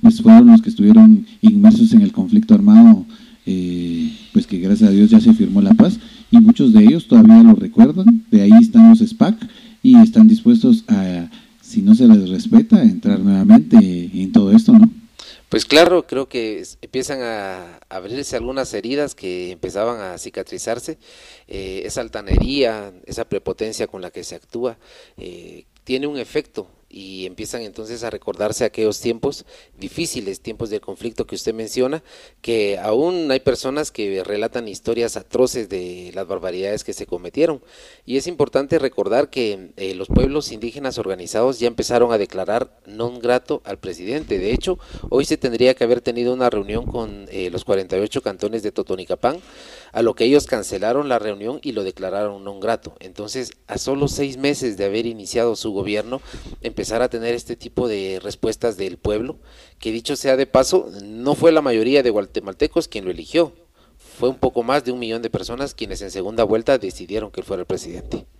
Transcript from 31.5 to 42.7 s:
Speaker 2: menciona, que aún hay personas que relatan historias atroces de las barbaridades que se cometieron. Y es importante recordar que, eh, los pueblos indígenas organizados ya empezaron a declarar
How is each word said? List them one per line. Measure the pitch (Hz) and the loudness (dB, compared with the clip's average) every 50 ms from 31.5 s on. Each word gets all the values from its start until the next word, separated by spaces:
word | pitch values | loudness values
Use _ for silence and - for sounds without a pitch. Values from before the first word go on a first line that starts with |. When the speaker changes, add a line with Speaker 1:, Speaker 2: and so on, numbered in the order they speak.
| 110 | -10
Speaker 2:
menciona, | 113 113 107 - 127 127 131 147 160 _ _ _ _ _ _ _ _ | -10 -12 -12 -6 -6 -6 -6 -6 -10 _ _ _ _ _ _ _ _
que | - - 117 113 104 101 101 95 | -10 -8 -6 -4 -4 -4 -6 -8
aún | 90 104 107 123 151 175 185 175 165 147 | -6 -4 -4 -2 -4 -4 -6 -6 -6 -6
hay | 131 135 | -6 -4
personas | _ - 123 - - 131 135 151 151 - | _ -4 -6 -6 -8 -10 -8 -8 -10 -10
que | _ - 107 101 98 95 92 | _ -10 -10 -8 -8 -10 -8
relatan | - 104 104 110 113 _ 123 117 107 | -8 -8 -8 -8 -8 _ -12 -14 -12
historias | 95 - _ - 117 117 117 113 - | -18 -14 _ -8 -6 -6 -6 -8 -8
atroces | 110 - _ - 123 127 123 - 127 110 | -12 -18 _ -4 -4 -4 -2 -4 -10 -12
de | 92 98 92 90 90 90 90 90 90 - | -10 -12 -12 -12 -12 -16 -18 -20 -18 -14
las | 95 98 85 | -14 -12 -12
barbaridades | 98 92 82 92 87 92 95 98 104 107 - | -12 -10 -10 -10 -10 -10 -8 -8 -10 -10 -10
que | - 98 | -14 -16
se | - 104 | -16 -14
cometieron. | _ - 87 90 87 _ 135 156 165 151 127 _ _ _ _ _ _ _ _ _ | _ -14 -14 -14 -12 _ -4 -4 -4 -4 -8 _ _ _ _ _ _ _ _ _
Y | - 123 | -10 -8
es | 135 131 | -8 -8
importante | 170 180 143 147 131 _ 135 139 139 170 160 | -10 -6 -6 -6 -4 _ -8 -6 -4 -6 -4
recordar | 135 131 _ - 101 95 107 127 147 139 | -4 -6 _ -6 -6 -4 -4 -4 -4 -6
que, | - 139 117 107 101 95 92 87 _ | -6 -8 -8 -8 -8 -10 -16 -20 _
eh, | - 95 95 95 | -14 -14 -12 -12
los | 90 95 | -12 -10
pueblos | - - - - 135 139 151 143 - 117 | -4 -2 -2 -2 -2 -4 -8 -10 -10 -16
indígenas | 107 107 117 113 143 139 131 120 | -14 -14 -14 -14 -12 -12 -12 -10
organizados | 120 104 95 95 90 90 80 - 107 117 131 135 113 | -10 -10 -10 -10 -12 -14 -10 -6 -4 -4 -4 -4 -4
ya | 117 | -8
empezaron | 117 117 - 113 - 123 120 120 120 117 | -8 -6 -8 -10 -6 -2 -2 -2 -2 -2
a | |
declarar | 107 101 - - 95 92 95 104 120 127 _ | -4 -6 -6 -10 -12 -10 -8 -8 -8 -8 _